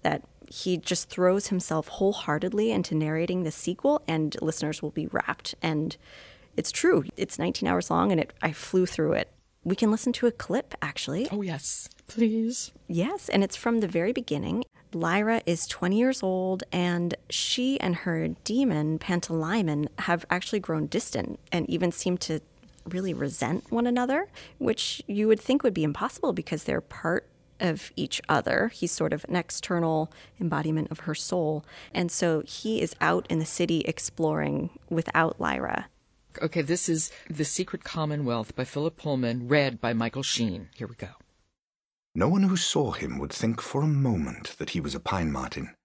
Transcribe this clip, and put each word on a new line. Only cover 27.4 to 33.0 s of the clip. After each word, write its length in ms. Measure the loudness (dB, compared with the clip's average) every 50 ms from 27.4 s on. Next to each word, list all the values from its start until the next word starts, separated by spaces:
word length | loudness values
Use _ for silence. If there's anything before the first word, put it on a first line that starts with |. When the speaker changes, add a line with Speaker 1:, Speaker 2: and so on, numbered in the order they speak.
| _ _ -8 -2
Speaker 1:
of 320 | 0 0 0 0 -6 -10 -6
each 240 | -6 -4 -4 -4 -6 0 2
other. 400 | 2 2 2 2 2 2 2 0
He's 240 | 0 -2 -2 -2 0
sort 200 | 0 0 0 0
of 120 | -2 -4
an 120 | 0 0
external 760 | 0 0 0 -6 -6 -4 -2 0 2 2 2 2 2 0 -2 -6 -18 -20 -20 -8 -4
embodiment 520 | -2 0 0 0 0 0 0 0 0 -2
of 100 | -6 -8
her 140 | -6 -6 -4
soul. 500 | -4 -2 -2 0 0 2 0 0 -2 -4 -10 -18 -20 -20 -8 -4
And 180 | -2 0 0 2
so 300 | 2 2 2 2 2 -2
he 360 | -4 -10 -6 -2 -2 0 0 2
is 120 | 0 0 0